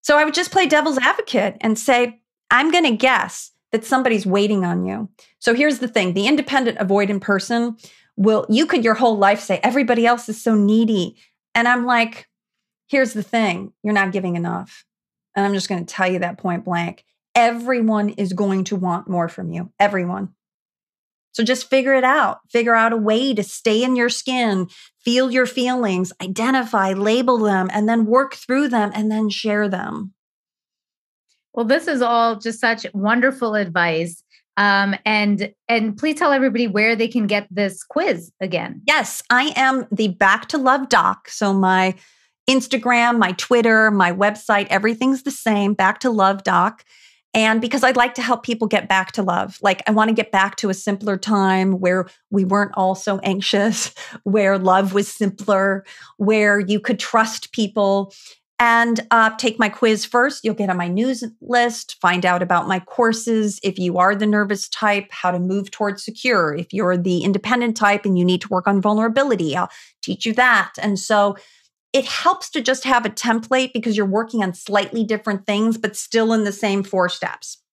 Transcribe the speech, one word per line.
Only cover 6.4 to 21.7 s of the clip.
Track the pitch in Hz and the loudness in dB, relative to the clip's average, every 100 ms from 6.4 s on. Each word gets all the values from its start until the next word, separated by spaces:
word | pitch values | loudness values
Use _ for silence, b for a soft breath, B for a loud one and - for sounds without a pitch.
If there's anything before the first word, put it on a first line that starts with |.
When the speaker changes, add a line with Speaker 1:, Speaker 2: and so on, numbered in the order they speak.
| 302 269 240 226 | 0 0 0 -2
Speaker 1:
avoidant | 196 196 196 202 | 0 2 2 -2
person | 190 196 - 233 240 226 b b b - | 0 -2 0 -2 -2 -6 b b b 0
will, | 202 214 - | 2 2 2
you | 214 320 | 2 2
could | 359 | 2
your | 226 | 2
whole | 220 247 214 | 2 2 4
life | 196 208 | 4 2
say, | - 190 | 0 0
"Everybody | - 247 247 233 233 | 0 0 2 2 4
else | 240 - | 2 -2
is | 220 | -6
so | - | 0
needy." | 214 202 220 226 214 175 - b b _ | 2 4 4 2 0 -2 -8 b b _
And | 233 240 | -2 0
I'm | 247 240 | 0 0
like, | 240 226 - - _ _ _ _ _ _ | 0 0 -6 -20 _ _ _ _ _ _
"Here's | 277 247 | 0 0
the | 214 | -2
thing. | 196 233 214 175 196 _ | -4 -2 0 -2 -8 _
You're | 208 | -2
not | 208 190 | 0 0
giving | 190 185 175 | -2 -4 -4
enough." | 170 175 185 - _ _ _ _ _ | -4 -6 -10 -20 _ _ _ _ _
And | - 202 | -2 0
I'm | |
just | 196 180 | -2 -4
gonna | 180 | -6
tell | 170 - 185 | -6 -2 -2
you | 185 | 0
that | 175 190 | -4 -6
point | 185 175 | -6 -4
blank. | - 170 175 - _ _ _ | -4 -4 -4 -10 _ _ _
Everyone | 240 233 233 240 254 220 214 208 | 2 2 0 -2 0 2 0 -2
is | - 196 | -2 -4
going | 185 202 190 | -2 0 0
to | 185 196 | -2 -4
want | 180 175 175 | -2 -4 -4
more | 175 165 | -4 -4
from | - 175 | -6 -8
you. | 170 175 _ | -8 -10 _
Everyone. | 202 202 175 190 196 _ _ _ _ _ _ _ _ _ _ | 0 0 -4 -6 -8 _ _ _ _ _ _ _ _ _ _
So | - | -4
just | 226 254 - | -2 -2 0